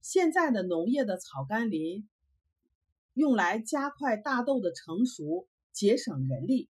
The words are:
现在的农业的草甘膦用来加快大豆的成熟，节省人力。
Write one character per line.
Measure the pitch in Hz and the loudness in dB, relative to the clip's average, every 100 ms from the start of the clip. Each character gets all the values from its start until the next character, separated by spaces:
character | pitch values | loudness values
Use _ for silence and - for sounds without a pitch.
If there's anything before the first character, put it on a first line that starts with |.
现 | - 381 339 | 0 2 4
在 | 370 320 | 4 2
的 | 220 | 2
农 | 185 165 180 | 0 0 0
业 | 277 220 | 0 0
的 | 185 | -4
草 | - 135 135 | -6 -10 -4
甘 | 214 233 | -2 -2
膦 | 160 160 196 214 _ _ _ _ _ _ _ _ _ _ | -2 -4 -6 -12 _ _ _ _ _ _ _ _ _ _
用 | - 294 233 | 0 4 4
来 | 175 214 | 2 0
加 | 220 294 285 | -2 -2 -2
快 | 285 277 214 | -2 -2 -2
大 | 285 254 | 0 -2
豆 | 247 269 | 0 0
的 | 180 | 0
成 | 170 - 170 247 | -6 -8 0 0
熟， | - 147 175 - _ _ | 0 -4 -4 -6 _ _
节 | - 202 240 | 0 2 2
省 | - 143 131 | 0 -4 -4
人 | 131 165 | -4 0
力。 | 254 - | 0 -2